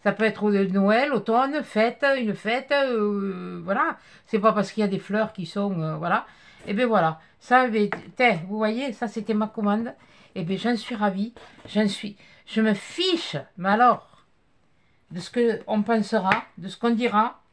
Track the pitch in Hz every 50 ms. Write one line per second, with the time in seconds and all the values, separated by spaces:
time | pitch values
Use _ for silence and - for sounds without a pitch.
0 | _ 208 196 - 226 214 208 - 208 208 202 196 196 180 185 196 196 202 214 240
1 | 269 302 269 208 - - 220 240 269 277 294 302 220 - - 214 220 240 233 -
2 | 294 277 269 262 240 208 202 - - 214 233 262 262 - 285 285 277 262 240 220
3 | 208 208 208 202 196 196 190 180 180 180 180 175 170 175 196 185 311 330 - -
4 | - - - - _ - - 214 202 220 202 208 196 196 - 220 214 196 190 180
5 | - - 202 214 220 - - - 170 - - 202 202 202 190 165 160 160 156 78
6 | 82 - 190 233 - - - _ - - - - - - 202 214 254 233 220 190
7 | 165 160 156 - - _ _ _ - - 247 254 254 247 214 220 208 202 - -
8 | - - - - 247 240 196 165 165 185 208 214 220 214 220 240 277 277 202 -
9 | 247 214 - 233 208 220 214 208 214 208 - 226 208 202 202 214 226 247 - _
10 | - _ - - - _ _ 190 170 165 196 190 - 233 247 214 - - 247 208
11 | 208 208 185 190 208 233 - - - - - - - - - 208 220 202 202 -
12 | - 208 202 _ - - - _ _ - - 220 220 220 202 202 - - - -
13 | 359 381 349 330 - - - 143 123 - _ - 175 196 202 220 247 247 208 -
14 | - _ - _ _ _ _ _ _ _ _ _ _ _ _ _ _ _ _ _
15 | _ _ 156 180 - - - 247 240 233 214 - - - 214 208 208 - 233 220
16 | 208 - 226 208 185 190 185 - - - _ - 170 190 - - - 233 233 214
17 | 247 240 202 214 220 247 - _ _ _